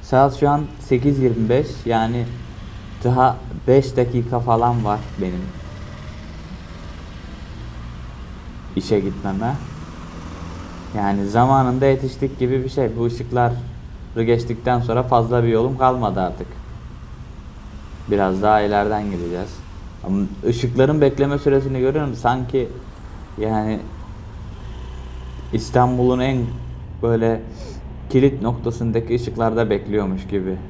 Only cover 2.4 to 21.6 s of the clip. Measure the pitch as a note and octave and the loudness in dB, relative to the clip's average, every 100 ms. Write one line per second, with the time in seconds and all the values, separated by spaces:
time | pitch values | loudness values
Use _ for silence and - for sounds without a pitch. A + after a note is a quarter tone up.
2.4 | - - - - - - B2 B2+ B2+ - | -10 -12 -12 -12 -14 -2 2 6 6 4
3.4 | - - - C3+ C3+ - A#2+ A#2+ A#2+ B2+ | -6 -4 6 6 6 0 2 0 0 -2
4.4 | A#2+ A2+ A#2+ A#2 G#2+ G#2 - - F#2+ F2+ | 4 4 4 2 0 -2 -4 -4 -4 -4
5.4 | F#2 - - - - - - - - - | -6 -10 -12 -12 -12 -12 -12 -12 -12 -14
6.4 | - - - - - - - - - - | -12 -14 -14 -14 -14 -14 -14 -14 -14 -14
7.4 | - - - - - - - - - - | -12 -12 -12 -12 -12 -12 -12 -12 -12 -12
8.4 | - - - F#2+ - G#2+ G2 - G2+ F#2+ | -12 -14 -6 -6 2 2 2 -4 -4 -2
9.4 | A#2 C#3 - - - - - - - - | -2 -4 -6 -12 -12 -12 -14 -12 -12 -12
10.4 | - - - - - G#2+ G2+ G2+ G2+ A2+ | -10 -10 -12 -12 -8 -2 0 0 2 4
11.4 | B2+ C3+ B2+ B2+ C#3 C3 C3 - C3+ - | 6 6 4 4 4 4 0 -2 -4 0
12.4 | B2 C3 C3 C#3+ A#2+ A2+ A#2+ A#2+ - B2 | 2 2 0 0 0 2 -2 -2 -2 2
13.4 | A#2+ A#2+ - - - - - A#2 A2+ A#2 | 2 2 -6 -12 -14 -14 -8 0 4 4
14.4 | A#2+ A2+ B2 B2 A#2 A#2 B2 A#2+ A#2 A#2+ | 2 -2 2 2 2 2 4 4 4 4
15.4 | A#2 A2+ B2 C3 C3 B2+ A2 F#2+ F2+ - | 4 4 2 4 2 4 0 0 0 -2
16.4 | - - - - - - - - - - | -10 -12 -14 -14 -14 -14 -16 -14 -14 -14
17.4 | - - - - - - - G2+ F#2+ F#2+ | -16 -16 -16 -14 -14 -14 0 4 4 4
18.4 | G#2 G#2+ G#2 G#2 G#2 G#2+ G#2 F#2 E2+ F2 | 6 6 6 2 2 0 -2 -4 -4 -4
19.4 | G2 - - - - - - G2 G2 - | -6 -10 -14 -14 -14 -10 -2 0 0 -2
20.4 | - A#2+ B2 B2 C3 D3+ C#3 C3+ C#3 C#3+ | 0 0 0 4 4 6 4 4 0 2
21.4 | C#3+ C#3 | 4 4